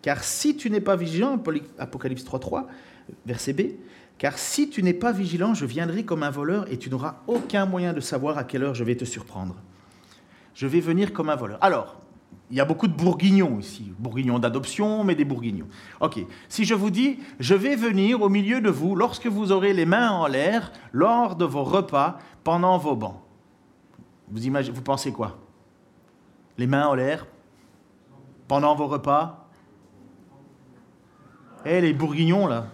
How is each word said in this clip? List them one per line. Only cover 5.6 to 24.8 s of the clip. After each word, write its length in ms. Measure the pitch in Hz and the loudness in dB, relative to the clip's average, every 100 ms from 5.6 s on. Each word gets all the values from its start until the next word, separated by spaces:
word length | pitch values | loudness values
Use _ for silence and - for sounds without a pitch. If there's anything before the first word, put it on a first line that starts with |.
| 135 | -2
viendrai 380 | 131 170 180 | -4 -4 -4
comme 180 | 220 165 | -4 -2
un 80 | 147 | -2
voleur 420 | 139 147 202 196 | -2 -2 -2 -4
et 60 | 127 | -8
tu 120 | - | -6
n'auras 260 | 127 147 - - | -4 -6 -8 -2
aucun 400 | 240 - 202 196 | -2 0 0 0
moyen 260 | 180 180 | 0 -2
de 60 | 156 | -4
savoir 400 | - 139 143 147 | -4 -2 -2 -4
à 60 | |
quelle 180 | 127 131 | -4 -2
heure 140 | 139 123 | -2 -2
je 80 | |
vais 100 | 117 | -2
te 100 | 123 | -2
surprendre. » 520 | 120 - - 95 92 90 - - - - - - _ - - | -4 -10 -12 -10 -10 -10 -18 -20 -20 -20 -20 -20 _ -20 -20
Je 140 | - 135 | -6 0
vais 100 | 165 | 0
venir 340 | 160 170 202 | 2 0 0
comme 160 | 202 156 | -2 -2
un 80 | 143 | -2
voleur. 220 | 110 107 | -4 2
Alors, 360 | 190 139 98 - - - _ - _ | 2 2 -4 -14 -20 -20 _ -20 _
il 60 | 127 | 0
y 20 | |
a 40 | |
beaucoup 240 | 139 160 220 | 2 2 0
de 40 | |
bourguignons 680 | 147 170 165 190 196 170 110 | 4 2 4 6 6 4 0
ici, 340 | 98 - 101 92 | -6 -14 -14 -8
bourguignons 400 | 120 117 127 120 | -6 -2 0 2
d'adoption, 640 | 120 127 131 - 214 214 | 0 -2 -6 -2 0 0
mais 120 | 202 | 0
des 100 | 156 | 2
bourguignons. 420 | 143 123 117 98 76 - - - | 0 -2 -4 -6 -10 -18 -20 -4
Ok, 200 | 156 202 180 - - | -4 -4 -10 -14 -10
si 160 | - | -2
je 100 | 214 | 0
vous 160 | 220 208 | 2 2
dis, « 280 | 185 269 262 - - | 2 0 0 -10 -8
Je 140 | 123 | 2
vais 200 | 190 247 | 4 4
venir 460 | 269 226 196 202 247 | 0 2 4 4 4
au 80 | 208 | 4
milieu 320 | 202 202 254 | 4 2 2
de 80 | 214 | 2
vous 260 | 139 165 | 2 0
lorsque 320 | 185 233 - 240 | 2 0 0 -4
vous 240 | 208 208 | -2 2
aurez 220 | 196 196 | 2 4
les 140 | 190 165 | 2 4
mains 240 | 202 240 | 4 2
en 160 | 190 156 | 2 0
l'air, 440 | 131 160 226 170 - - | 2 2 0 -4 -16 -8
lors 440 | 120 190 233 233 170 | 2 4 4 2 0
de 80 | |
vos 200 | 170 139 | 0 0
repas, 540 | 135 190 196 143 151 - - - | 2 2 2 2 0 -2 -18 -8
pendant 340 | - 170 185 180 | -2 2 4 2
vos 200 | 147 123 | 2 -2
bancs. » 200 | 107 90 - _ _ _ _ _ _ - - _ - | -4 -10 -20 _ _ _ _ _ _ -20 -20 _ -12
Vous 160 | 107 123 | -6 -2
imagine-, 280 | 139 123 | -2 -2
vous 80 | 120 | -6